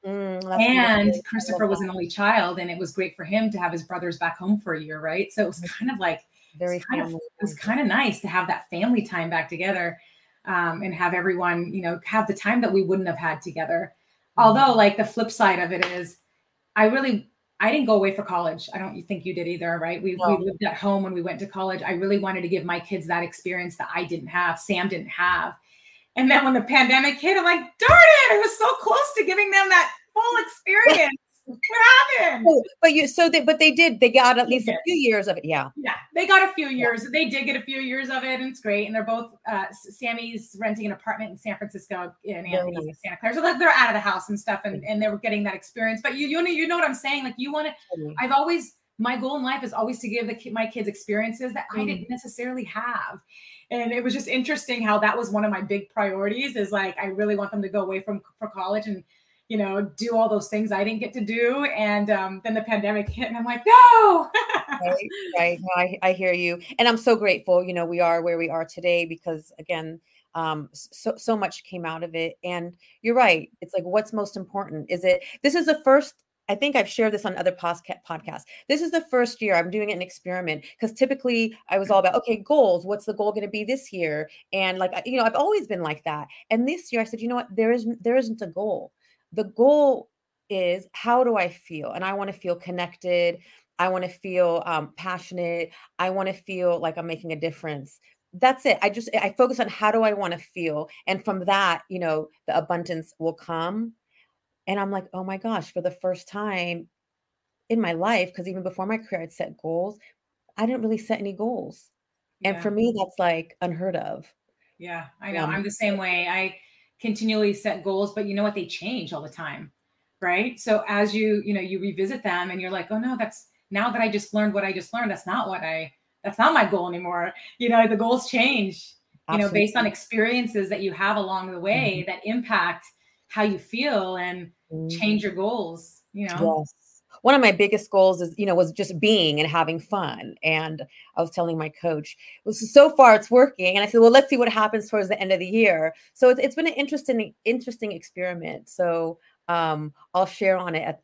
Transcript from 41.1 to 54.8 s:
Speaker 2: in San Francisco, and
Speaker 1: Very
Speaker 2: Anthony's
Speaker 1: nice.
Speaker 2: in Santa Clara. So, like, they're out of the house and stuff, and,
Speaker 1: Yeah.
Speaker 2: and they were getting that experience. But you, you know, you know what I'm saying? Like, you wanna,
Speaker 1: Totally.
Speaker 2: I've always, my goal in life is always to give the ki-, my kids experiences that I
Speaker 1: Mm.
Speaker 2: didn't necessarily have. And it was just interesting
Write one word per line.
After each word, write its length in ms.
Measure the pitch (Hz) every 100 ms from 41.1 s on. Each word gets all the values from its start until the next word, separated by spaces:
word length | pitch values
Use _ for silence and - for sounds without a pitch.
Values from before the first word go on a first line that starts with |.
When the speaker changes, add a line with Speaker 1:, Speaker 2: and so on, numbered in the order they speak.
| 208 214
Speaker 2:
in 60 | -
San 180 | 226 196
Francisco, 580 | 202 196 - 180 175 _ 208
and 180 | 180 180
Speaker 1:
Very 60 |
Speaker 2:
Anthony's 240 | 180 180 175
Speaker 1:
nice. 60 | 156
Speaker 2:
in 60 | 156
Santa 220 | 190 175
Clara. 120 | 226
So, 80 | 285
like, 180 | 330 254
they're 100 | 330
out 180 | 254 240
of 60 |
the 80 | 214
house 260 | 202 185 -
and 100 | 202
stuff, 220 | - 196 208
and, 180 | 196
Speaker 1:
Yeah. 80 | 214
Speaker 2:
and 100 | 214
they 60 | 214
were 120 | 208
getting 220 | 226 208
that 120 | 202 190
experience. 460 | - 240 220 226
But 120 | 262 262
you, 100 | 294
you 140 | 320
know, 60 | 349
you 160 | 320 330
know 80 | 349
what 80 |
I'm 100 | 311
saying? 300 | 254 277 277
Like, 120 | 262 233
you 160 | 277
wanna, 200 | 302 302 302 _ 170
Speaker 1:
Totally. 180 | 151 156
Speaker 2:
I've 140 | 254
always, 400 | 269 302 339 226 - _ -
my 180 | 226 247
goal 220 | 262 285
in 60 |
life 200 | 254 269
is 80 | 247
always 280 | 208 220 247
to 100 | 233
give 180 | 233 214
the 80 | -
ki-, 140 | -
my 180 | 226 220
kids 220 | 240 202
experiences 640 | 202 - 208 226 226 254
that 140 | 208 -
I 40 | 214
Speaker 1:
Mm. 100 | 208
Speaker 2:
didn't 220 | 185 175
necessarily 560 | 247 - - 247 254 -
have. 560 | 214 247 226 - - _ - - - _
And 220 | 240 233
it 100 | 247
was 100 | 247
just 140 | 262 -
interesting 540 | 254 247 294 - 240